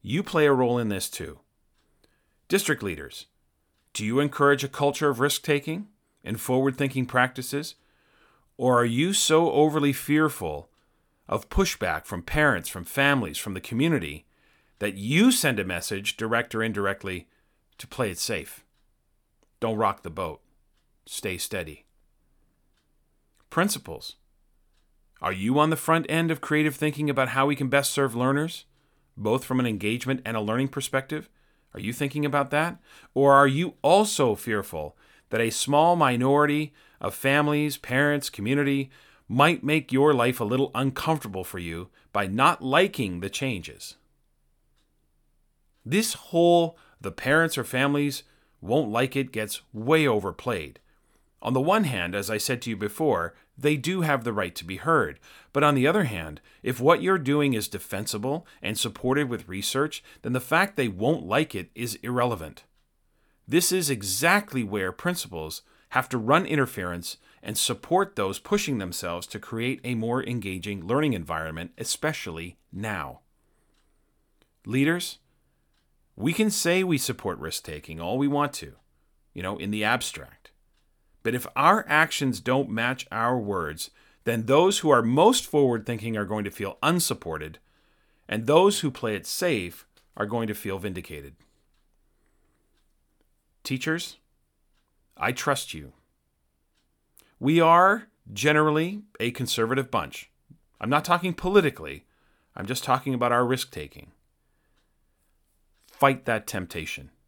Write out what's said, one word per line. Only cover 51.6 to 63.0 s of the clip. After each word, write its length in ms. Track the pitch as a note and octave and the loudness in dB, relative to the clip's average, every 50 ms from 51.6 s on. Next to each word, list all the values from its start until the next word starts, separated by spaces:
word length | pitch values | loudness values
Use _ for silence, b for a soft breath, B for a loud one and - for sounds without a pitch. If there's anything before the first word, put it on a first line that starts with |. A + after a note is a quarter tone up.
one 220 | C#3 E3+ G3 A3 G#3 | 2 2 2 2 2
hand, 320 | C#3+ A#2+ F#2+ F2 F2 F2+ | 0 -2 -2 -4 -4 -4
as 140 | G2+ G2 G2+ | -4 -4 -4
I 80 | A2 G#2 | -4 -4
said 240 | - - B2+ A#2+ - | -2 -2 -4 -4 -4
to 60 | A#2 | -6
you 80 | A2 F#2+ | -6 -4
before, 580 | G#2+ G2+ - - D#3+ D3 A#2 F2 E2 E2+ b b b b b - | -4 -6 -4 0 0 2 2 0 -2 -4 b b b b b -2
they 200 | C3+ D3 D#3 C#3+ | 0 0 0 0
do 240 | B2 D#3+ F#3 F#3+ | 0 -2 0 0
have 220 | E3 D#3 C#3+ C3 A2+ | 0 0 0 0 0
the 100 | A#2+ G#2+ | -2 -2
right 220 | G#2 F#2+ F2 - | -2 -2 -4 -6
to 100 | - E2+ | -10 -10
be 120 | E2 F#2+ F#2 | -10 -10 -6
heard. 420 | - D#3 E3 D3 G#2 D2+ D2 - B B B B B B - | -2 0 2 2 2 0 -4 -10 B B B B B B -2
But 100 | C#3 D3 | 2 2
on 120 | D3 C#3+ | 4 4
the 120 | C3 B2+ D3 | 4 4 4
other 180 | F3 G#3+ F#3 | 4 2 0
hand, 360 | B2 G#2+ E2+ D#2+ D#2 D2+ - b b b b - | 0 -2 -6 -8 -10 -12 -16 b b b b -6
if 160 | - C3 B2 | -6 -4 0
what 220 | B2 D3+ F3 - | 2 4 4 4
you're 180 | D#3+ F#3 F#3+ F#3 | 2 0 0 0
doing 340 | C#3 C3 C#3+ D3 D3 C#3 B2 | 2 0 2 2 2 2 0
is 140 | A2 G#2 - | 0 -2 -6
defensible 800 | - F#2+ - - - G2 A2 - - G#2 G#2 C3 C#3+ F3 b b b b | -8 -10 -10 -8 -8 -6 -6 -6 -6 -6 -4 -4 -6 -6 b b b b
and 160 | - - A2 - | -8 -6 -4 -4
supported 520 | - A#2 G#2 - - B2+ C3 C#3+ D3 B2 | -4 -6 -6 -4 -2 0 2 2 0 -2
with 180 | A#2+ G#2 - - | -4 -6 -8 -8
research, 560 | F2+ G2 F#2+ - - C3 D3 D3+ - - B B B B - | -8 -6 -6 -4 -2 -2 -2 -2 -4 -10 B B B B -6
then 100 | A2+ B2+ | -4 -4
the 60 | B2+ | -4
fact 360 | B2 - D#3 E3 F#3+ G3+ - | -2 0 2 2 2 2 0
they 120 | - C3 A2+ | -2 -2 -2
won't 380 | F#2 F2 G#2+ C3 E3+ - D2+ | -2 0 0 0 0 0 -2
like 280 | F2 G#2 C#3+ D#3+ D#3 - | 0 0 0 0 -2 -4
it 160 | G2 F2+ - _ | -8 -8 -10 _
is 200 | A2 A#2+ A#2 G#2+ | -8 -8 -8 -8
irrelevant. 680 | - - A#2+ B2 B2 B2 B2 A2+ E2+ D#2+ D#2 - - - _ _ _ _ _ _ _ | -8 -6 -4 0 0 0 0 0 -4 -8 -12 -14 -18 -20 _ _ _ _ _ _ _